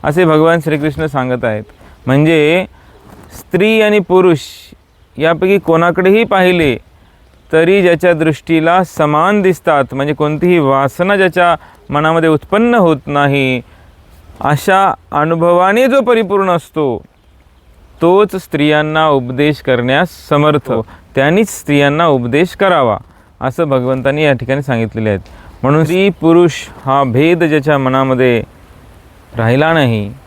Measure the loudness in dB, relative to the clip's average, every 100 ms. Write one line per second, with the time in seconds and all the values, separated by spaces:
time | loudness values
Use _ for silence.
0 | -2 0 2 4 2 2 0 -2 -4 -4
1 | -6 -4 -4 -4 -4 -6 -10 -20 -20 -14
2 | -2 0 2 2 2 0 -4 -14 -20 -20
3 | -20 -20 -20 -20 -6 -2 0 2 2 0
4 | 2 2 2 0 -4 -20 -20 -20 _ _
5 | _ -4 -2 0 0 0 2 0 2 0
6 | 2 2 2 0 2 2 0 -2 -8 _
7 | _ _ _ _ _ 0 2 2 2 2
8 | 2 2 0 -2 -2 0 2 0 -2 -2
9 | -2 0 0 0 0 -2 0 0 -2 -4
10 | -4 -2 -4 -2 0 2 2 0 -2 -2
11 | -2 0 0 2 0 0 -6 -20 -6 -2
12 | 0 0 2 0 0 -2 2 2 2 0
13 | -4 -2 0 0 -2 -4 -8 -20 -20 _
14 | -20 -20 -20 -8 -4 -2 0 2 0 -2
15 | _ -4 -2 0 0 2 2 2 0 0
16 | 0 0 0 -2 0 -2 -4 -4 -4 -4
17 | -10 _ _ _ _ _ _ -20 -20 -2
18 | 2 2 2 -4 -8 -2 0 0 0 0
19 | 0 0 -2 -2 -2 -2 -2 -2 0 0
20 | -2 -6 -4 0 2 0 -2 -6 -6 -14
21 | -8 -2 0 0 -2 -6 -2 0 2 0
22 | 0 0 0 -2 -2 -2 0 2 0 -2
23 | -8 -20 _ _ -8 -4 -2 -2 -2 -2
24 | -2 0 0 0 -2 -6 -2 -4 -4 -4
25 | -2 -4 -6 -20 -20 -6 0 2 2 2
26 | 0 0 2 4 4 0 -16 -12 -2 0
27 | 0 0 0 0 0 0 0 0 0 0
28 | 0 0 0 0 -4 -16 -20 -20 -20 -20
29 | -20 -20 -16 -4 0 2 2 2 0 -2
30 | -6 -12